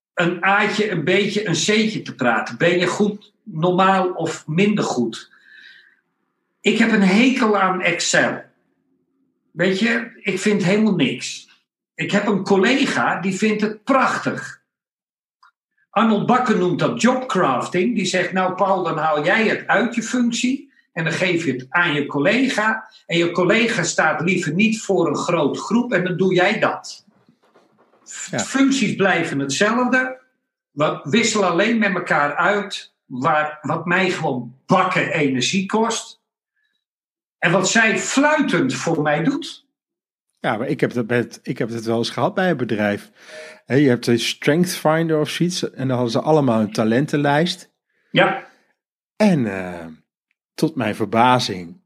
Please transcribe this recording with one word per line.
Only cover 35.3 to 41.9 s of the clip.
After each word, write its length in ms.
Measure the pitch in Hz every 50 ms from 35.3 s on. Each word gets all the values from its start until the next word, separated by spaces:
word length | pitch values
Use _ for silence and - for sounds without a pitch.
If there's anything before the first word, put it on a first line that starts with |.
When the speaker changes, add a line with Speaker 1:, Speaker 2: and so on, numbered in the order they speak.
| 131 123 123 - 185 196 190
Speaker 1:
kost. 560 | - - 220 220 233 - - - - - _ _ _ _ _ _ _ _ _ _ _ _ _ _ _ _ _ _ _ _ _ _ _ _ _
En 120 | 165 170
wat 180 | 175 196 - -
zij 280 | - 226 220 220 190 190
fluitend 760 | - - - 269 285 294 302 294 - 220 185 165 135 127 -
voor 280 | - - 170 165 147
mij 200 | 147 151 196 165 165
doet. 420 | 277 - 339 - - - - _ _ _ _ _ _ _ _ _ _ _ _ _ _ _ _
Speaker 2:
Ja, 160 | - 139 113
maar 100 | 104 127 -
ik 120 | - -
heb 120 | 139 120
dat 140 | - 123 113 104
met, 320 | 120 123 110 - - -
ik 160 | _ - 135 -
heb 100 | 139 110
dat 140 | 117 117 110
wel 140 | 113